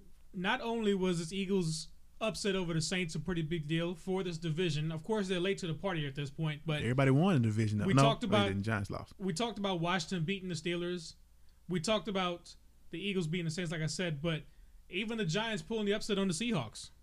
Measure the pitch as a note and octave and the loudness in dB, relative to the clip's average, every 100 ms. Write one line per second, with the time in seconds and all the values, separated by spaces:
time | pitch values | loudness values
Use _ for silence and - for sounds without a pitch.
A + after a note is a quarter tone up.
0 | - - - F#3+ F#3+ B3+ A#3 A#3 G#3+ G3 | -18 -20 -12 -4 0 0 0 0 2 4
1 | F#3 E3+ E3+ F#3+ F#3+ G3 E3 D#3 - - | 2 0 -2 -2 0 2 2 -2 -6 -14
2 | - - A3 E3 - F#3+ F3 D#3+ D#3 F#3 | -20 -6 -4 -2 0 0 0 0 0 0
3 | F3+ D#3+ F#3 F3 D#3 E3+ C#3+ E3 E3+ F3+ | -2 -2 -2 -2 0 -2 0 0 0 -2
4 | - F#3 F3+ E3 E3+ D3+ F3+ D3 D#3+ D#3+ | -2 -2 -2 -4 -2 0 0 0 -2 -4
5 | D#3+ A3 F#3+ F#3 F#3 G3 F#3 D#3 G3 E3+ | -2 0 0 0 0 0 -4 -4 -2 -2
6 | D3 C3+ C#3+ - D#3 D3 D#3 D3+ A2+ B2+ | -4 -4 -6 -2 -2 -2 -2 -2 2 4
7 | C3+ C3+ F#3+ D#3 A2+ G#2+ G#2+ G#2+ F3+ C3+ | 6 6 6 6 4 4 2 2 6 8
8 | C3+ - A#3 G#2+ G2+ G2 G2+ G#2+ G#2 - | 8 6 4 4 4 2 0 0 -2 -6
9 | - - F#3+ E3 A#3+ G#3 G3 F3+ E3+ F#3 | -10 -6 -4 -2 -4 -2 -2 0 0 0
10 | - F#3 D#3 G3 F#3 E3+ F3+ F3 F3 F3+ | -2 -2 -2 -2 -4 -4 -4 -2 -2 -6
11 | D#3+ - - - - - - F3+ E3 G#3+ | -8 -16 -20 -20 -20 -16 -4 -2 2 0
12 | A3 F#3+ F3+ F3 - - - - - E3 | 0 -2 -2 -4 -10 -20 -20 -20 -12 -6
13 | G3 F#3+ D#3+ F3+ E3 D#3+ F3 E3 D#3 - | -2 0 0 0 -2 -2 -4 -2 -2 -2
14 | F3 C#3+ E3 D#3 - - - - - - | -2 -2 -2 -2 -6 -18 -20 -20 -8 -6
15 | G#3+ A3+ F3+ F#3 A3+ G#3 D#3+ A3+ G3+ G#3 | -4 -2 0 0 -2 -4 -4 -2 0 0
16 | - G3 G3 E3 A#3 G3 A2 - - - | 0 0 0 0 0 -2 -4 -8 -16 -20